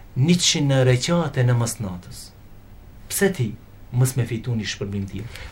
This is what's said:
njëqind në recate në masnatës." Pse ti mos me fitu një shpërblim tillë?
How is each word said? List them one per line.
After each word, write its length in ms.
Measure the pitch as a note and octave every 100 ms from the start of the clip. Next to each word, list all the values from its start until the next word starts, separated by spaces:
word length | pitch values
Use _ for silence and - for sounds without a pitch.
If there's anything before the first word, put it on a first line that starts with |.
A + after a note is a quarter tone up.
| - B2+
njëqind 500 | D3 F3 - D#3+ C#3
në 140 | C3+
recate 600 | C3 B2 E3+ F3 D3+ C3
në 100 | B2
masnatës." 760 | A#2+ A2+ - G2+ F2+ - - - - - - - - - - -
Pse 240 | - G3
ti 220 | F#3 A2 - - - -
mos 240 | B2 B2+ B2
me 80 |
fitu 300 | G#2+ A2+ B2
një 100 | A2+
shpërblim 420 | G2 - G2 G2+ G2
tillë? 160 | G2 - - -